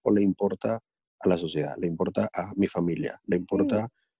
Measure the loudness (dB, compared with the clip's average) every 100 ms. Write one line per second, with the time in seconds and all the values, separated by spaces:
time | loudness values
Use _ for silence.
0 | 2 4 4 2 0 -2 -4 -4 -6 _
1 | _ -2 2 2 2 -2 -4 -2 -4 -2
2 | -2 0 -2 -2 -4 0 0 0 -2 -2
3 | -4 -8 -2 -2 0 0 2 0 -2 -10
4 | _ _